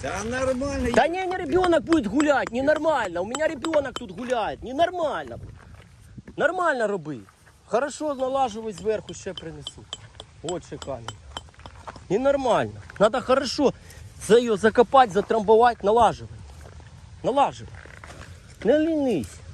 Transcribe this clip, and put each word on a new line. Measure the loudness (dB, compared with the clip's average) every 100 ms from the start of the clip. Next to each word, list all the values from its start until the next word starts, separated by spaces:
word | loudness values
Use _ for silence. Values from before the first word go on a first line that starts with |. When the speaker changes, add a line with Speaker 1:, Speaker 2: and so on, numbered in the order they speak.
Speaker 1:
Да | -8 -6
нормально. | -6 -4 -2 -2 -2 -2 0
Speaker 2:
Да | 2 2
не, | 2 -4
не | -4
ребёнок | -2 2 4 2
будет | 2 2 2
гулять, | 2 2 2 0
ненормально. | -2 0 2 2 0 -2 -4
У | -4
меня | -2 -2
ребёнок | -4 -2 -2 -2
тут | -6 -12
гуляет, | -10 -4 -2 -2 -6
ненормально. | -6 -2 0 0 -4 -4 -8 -12 -16 -18 -20 -20 -20 -20 -20 -20 -12 0
Нормально | 0 2 0 2 0
роби. | -2 -6 -12 -14 _ _ _ -4
Хорошо | -2 -2 -4 -4 -2
налаживай, | -2 0 -2 -4 -10
зверху | -6 -4 -4 -6
ще | -12 -12
принесу. | -12 -12 -14 -14 -18 -18 -18 -20 -20 -20 -12
От | -8 -8 -8
ще | -12
камінь. | -10 -10 -12 -16 -14 -16 -16 -20 -20 -20 -18 -14 -4
Ненормально. | 0 2 2 2 2 0 -6 -12 2
Надо | 2 2
хорошо | 2 2 0 2 2 0 -8 -20 -20 -8 4
за-, | 4
её | 4 2
закопать, | 4 4 6 6 6
затрамбовать, | 4 0 0 4 6 6 4
налаживай. | 2 4 4 2 -8 -16 -18 -18 -18 -18 -20 -20 -20 -8
Налаживай. | -2 2 2 0 -14 -18 -18 -20 -18 -18 -18 -20 -20 -4
Не | 2 4
лінись. | 4 0 0 0 -4 -10 -18